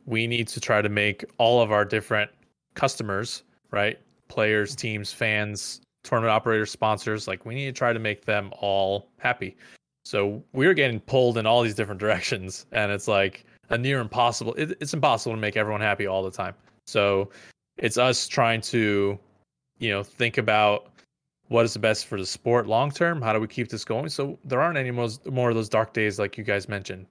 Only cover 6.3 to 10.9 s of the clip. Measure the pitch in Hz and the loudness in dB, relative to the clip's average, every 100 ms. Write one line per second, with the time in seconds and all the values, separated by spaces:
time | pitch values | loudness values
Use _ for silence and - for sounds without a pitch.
6.3 | 110 120 110 104 - 110 104 113 107 - | 2 2 0 -2 -2 0 0 -2 -6 -6
7.3 | 95 113 127 139 127 120 113 110 104 - | -10 -8 -8 -8 -2 0 0 -2 -4 -2
8.3 | 104 98 - 101 98 95 101 - _ 123 | -2 -4 -4 0 0 0 -2 -6 _ -4
9.3 | - 92 - - - _ _ - 104 101 | -4 -6 -12 -20 -20 _ _ -4 0 0
10.3 | 104 - 131 160 160 135 | -2 -6 2 4 4 2